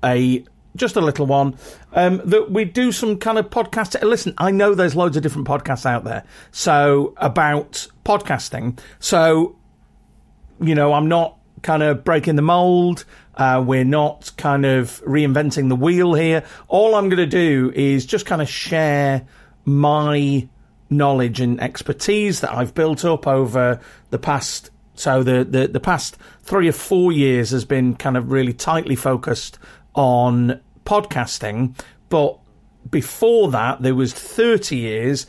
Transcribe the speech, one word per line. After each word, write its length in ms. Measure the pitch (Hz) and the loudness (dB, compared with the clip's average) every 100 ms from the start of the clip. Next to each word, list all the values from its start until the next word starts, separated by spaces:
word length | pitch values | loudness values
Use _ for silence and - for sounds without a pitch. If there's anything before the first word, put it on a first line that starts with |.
a, 400 | 131 123 127 127 - _ _ - | -2 2 2 0 -4 _ _ -4
just 200 | 240 214 | -2 0
a 60 | |
little 240 | 156 139 135 | 0 0 0
one, 320 | 139 139 131 - - - | 2 0 -4 -18 -20 -6
um, 280 | - 180 185 180 | 0 2 0 0
that 260 | 214 214 | 0 0
we 140 | 202 196 | -2 -2
do 260 | 247 247 | 0 0
some 260 | 202 226 196 | 0 -4 -2
kind 200 | 226 220 | -2 -2
of 120 | - | -2
podcast. 500 | 240 220 226 214 - | -4 -4 -4 -4 -2
Listen, 300 | 208 233 - - | 0 0 -2 -2
I 140 | 185 | 0
know 240 | 196 202 190 | 2 2 4
there's 180 | 175 | 2
loads 220 | 156 175 147 | 2 0 0
of 80 | |
different 240 | 147 151 139 | -4 -6 -4
podcasts 380 | 143 - 127 131 | -4 -4 -4 -2
out 180 | 120 | -4
there, 220 | 110 107 - - - | -4 -10 -12 -20 -18
so, 600 | - 175 147 143 143 143 - | -6 2 4 4 4 0 -2
about 720 | 143 139 151 147 - - - _ | -2 0 0 0 -4 -14 -16 _
podcasting. 760 | - 208 - 151 - 127 120 120 - - | -2 -2 0 -6 -6 -8 -8 -10 -16 -10
So, 580 | - 175 165 160 170 - _ _ _ _ _ _ _ _ - - | -2 2 4 4 2 -4 _ _ _ _ _ _ _ _ -20 -4
you 160 | 165 151 | 0 2
know, 160 | 147 | 4
I'm 160 | 147 156 | 2 2
not 300 | 170 165 - _ - | 2 0 -6 _ -12
kind 200 | - 156 | -2 0
of 220 | 151 139 | 2 0
breaking 320 | - 165 170 147 | 0 0 2 2
the 60 | |
mold. 640 | 156 175 180 180 175 175 - - _ - | 2 4 4 4 2 -2 -10 -20 _ -2
Uh, 280 | 131 127 127 | 0 2 2
we're 200 | 131 127 | 2 2
not 480 | 151 151 - - - | 2 0 -4 -18 -6
kind 280 | 147 139 139 | -2 0 2
of 360 | 131 123 - - | 2 0 -6 -2
reinventing 640 | 147 143 135 147 147 131 | 0 2 2 0 0 0
the 80 | 127 | 2
wheel 360 | 156 180 180 | 2 2 2
here. 300 | 160 165 160 - - - | 2 2 0 -2 -18 -2
All 260 | 185 220 | 2 4
I'm 140 | 214 190 | 2 2
gonna 180 | 180 160 | 0 2
do 460 | 180 165 135 127 | 2 2 2 0
is 320 | 139 139 135 - | 0 0 0 0
just 200 | 214 - | -4 -2
kind 160 | 165 | -4
of 80 | 147 | -4
share 760 | - - 165 156 143 139 135 - - - _ | -6 -4 -2 0 0 0 -2 -6 -20 -20 _
my 840 | - 143 147 151 147 147 143 139 127 _ _ _ - | -2 2 2 2 0 0 0 0 -4 _ _ _ -4
knowledge 500 | 147 143 135 120 113 | 0 2 2 -2 -2
and 200 | 123 120 | -2 -2
expertise 800 | 127 - - 123 - 214 208 156 | -6 -8 -8 -6 -2 0 0 -2
that 120 | - | -4
I've 220 | 120 123 - | -4 -4 -2
built 300 | 160 151 175 | -2 0 -2
up 200 | 156 147 | -2 0
over 540 | 135 127 127 123 120 - - - | 0 0 0 0 -2 -8 -20 -10
the 100 | 110 | -6
past, 520 | - 143 - - - _ _ - | -2 -4 -4 -12 -14 _ _ -8
so 280 | - 131 | 0 0
the, 220 | 131 127 - | 2 0 0
the, 240 | 131 131 | 0 0
the 100 | 131 | -2
past 380 | - 175 - - - - | -2 -2 -4 -14 -20 -20
three 240 | - 196 165 | -4 0 0
or 60 | |
four 400 | 147 - 185 180 | 0 -2 2 2
years 380 | 156 135 123 113 | 2 2 0 0
has 120 | 127 | -4
been 320 | 107 135 127 120 | -2 0 0 -2
kind 220 | 139 127 | -2 -4
of 120 | 123 | 0
really 240 | 135 127 | 0 0
tightly 420 | 123 - 160 - - | -4 -2 -2 -2 -2
focused 600 | 135 123 143 143 - - - - _ | -2 -2 -2 -6 -8 -18 -20 -20 _
on 640 | - 131 123 123 120 120 127 _ _ - | 0 2 2 2 2 0 -2 _ _ -2
podcasting. 880 | 208 208 131 117 - 107 107 127 123 - _ - | -2 -2 -6 -6 -6 -8 -4 -6 -6 -20 _ -2
But 280 | 160 139 - _ _ _ _ 117 | 0 0 -4 _ _ _ _ -6
before 600 | 151 - - 226 233 185 | -4 -4 0 2 4 2
that, 300 | 113 117 135 | 0 -2 -2
there 140 | 127 131 | -2 0
was 180 | 127 | -2
thirty 640 | - - - 233 220 - 131 | -4 -10 0 2 2 -2 -6
years 480 | 113 110 123 139 | -4 -4 -2 -4